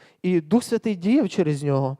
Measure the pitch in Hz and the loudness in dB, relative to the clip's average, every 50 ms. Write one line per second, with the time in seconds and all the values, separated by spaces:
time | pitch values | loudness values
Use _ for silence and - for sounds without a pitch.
0 | - _ _ _ - 180 180 170 151 151 196 240 - - 233 220 - 226 208 175 | -20 _ _ _ -2 0 0 0 0 2 0 0 2 0 -4 -2 -2 -4 -4 -2
1 | 170 202 247 302 247 185 - - 180 151 147 135 147 143 139 135 135 131 139 | 0 2 2 2 2 0 0 0 0 0 0 -2 -2 0 0 0 0 -2 -4